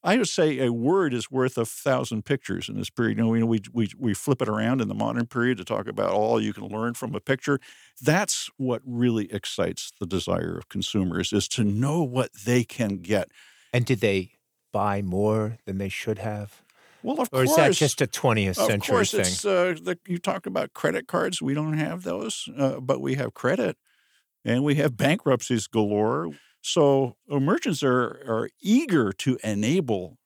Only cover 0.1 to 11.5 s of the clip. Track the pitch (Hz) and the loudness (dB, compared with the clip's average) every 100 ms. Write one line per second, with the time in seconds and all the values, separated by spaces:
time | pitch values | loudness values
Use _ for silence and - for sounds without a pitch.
0.1 | 226 196 - 156 131 131 117 123 190 165 | 2 2 2 2 4 0 2 2 4 2
1.1 | 123 - 131 127 - 113 - 143 127 123 | 0 -2 0 0 0 -4 -2 0 0 0
2.1 | 113 - 139 - 92 87 101 98 - 113 | -6 -2 -4 -2 -6 -6 -8 -8 -2 -2
3.1 | 107 113 113 113 113 101 120 107 - 120 | 0 0 2 0 0 -2 -4 -4 -2 -4
4.1 | 101 - 127 110 107 110 131 107 104 110 | -2 -2 0 0 -2 0 0 -2 -2 -2
5.1 | 120 120 123 120 123 92 107 104 104 98 | -2 -4 -2 -2 -2 -4 -4 -4 -2 0
6.1 | 98 107 117 107 101 101 107 117 120 117 | 0 2 0 -2 -6 -10 -6 -6 -6 -8
7.1 | 104 - 135 - 143 - - _ - 127 | -8 -4 -4 0 -2 -4 -20 _ -4 0
8.1 | 165 202 - - _ 131 117 131 120 123 | 0 0 -4 -8 _ -4 -4 -4 0 2
9.1 | 113 98 104 - - 87 90 - _ 90 | 2 -2 -6 -6 -2 -2 -2 -12 _ -4
10.1 | 92 87 87 82 85 - 101 98 104 92 | -4 0 -2 -2 -6 -8 -6 -4 -2 0
11.1 | 87 90 104 - | -2 0 0 0